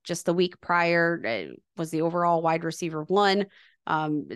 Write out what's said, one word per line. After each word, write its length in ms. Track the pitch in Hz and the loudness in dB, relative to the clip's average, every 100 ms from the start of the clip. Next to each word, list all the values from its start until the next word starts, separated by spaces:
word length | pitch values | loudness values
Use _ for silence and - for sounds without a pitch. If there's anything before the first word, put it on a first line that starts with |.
just 220 | - 170 - | -8 -4 0
the 80 | |
week 260 | 175 175 - | 2 0 -2
prior, 640 | - 175 170 170 170 170 104 | -2 0 2 4 2 0 -4
uh, 280 | 110 76 60 _ - | -4 -6 -14 _ -10
was 120 | 160 | -6
the 120 | 156 | -2
overall 400 | 165 175 175 170 | 0 2 2 2
wide 240 | 165 165 165 | 2 0 -2
receiver 380 | 160 170 156 | -6 -8 -8
one. 420 | 156 190 202 196 196 _ _ _ - | 0 2 4 2 -2 _ _ _ -4
Um, 420 | 156 156 151 - | -2 0 -2 -4